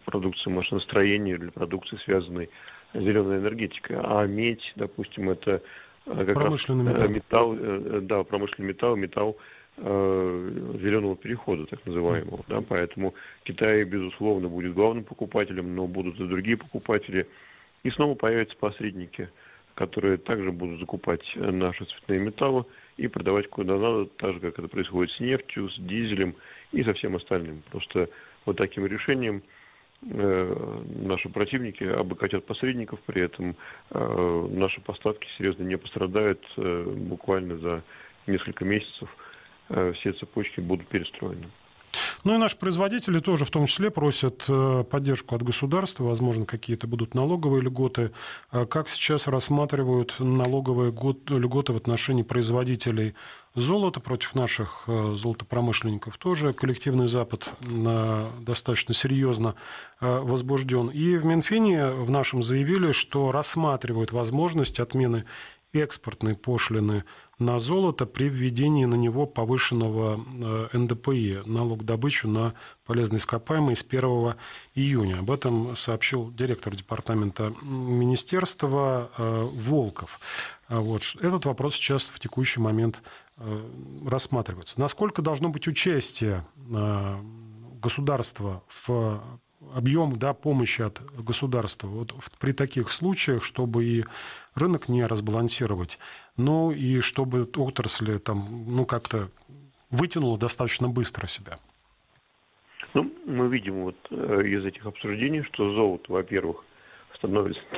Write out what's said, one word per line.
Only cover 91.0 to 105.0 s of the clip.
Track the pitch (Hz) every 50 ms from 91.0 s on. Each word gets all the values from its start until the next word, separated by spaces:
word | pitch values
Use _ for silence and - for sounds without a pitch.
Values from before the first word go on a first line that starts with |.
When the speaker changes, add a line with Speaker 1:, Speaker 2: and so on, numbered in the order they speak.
| - - -
Speaker 2:
государства | 123 113 113 117 - 143 131 123 120 110 101 - - -
вот | 98 101 110 117 -
в, | - 131 - - - _
при | - 139
таких | 135 - 143 135 - 131 113 -
случаях, | - - 165 190 190 - - - 131 117 -
чтобы | - - - 127 120 113 120 117
и | 120 117 113 110 - - - - - - - - - _
рынок | 127 156 180 175 - - -
не | 123 123 120
разбалансировать, | 113 113 104 104 107 107 113 120 117 - - 123 104 104 90 90 82 - - - - - - - - _
ну | - 120 143 156 160 160 165
и | 151 147 135 127 131 127
чтобы | 117 - - 143 135 127 123 123 120 120 -
отрасль | 151 135 135 - - 113 107 - - 113 107 107 101
там, | - - 104 101 98 101 113 120 113
ну, | 117 123 127 127
как-то | - 123 117 - - - 110 98 95 - _ _ - 135 143 - - _ _ _ _
вытянула | 127 123 175 175 - 170 143 120 113
достаточно | 101 117 120 - - 127 113 - - 127 123
быстро | 120 123 117 - - - - 92
себя? | - - 101 80 - - - _ _ _ _ _ _ _ _ _ _ _ _ _ _ _ _ _ _ _ _ _ - - - -
Speaker 1:
Ну, | - 143 - - 320 349 339
мы | 277 135 123 127 123
видим | 127 127 98 101 95 95 92
вот, | 92 - - - -
э, | - - - - 104 98 101
из | 101 98 101 95
этих | 98 - - -
обсуждений, | 107 98 -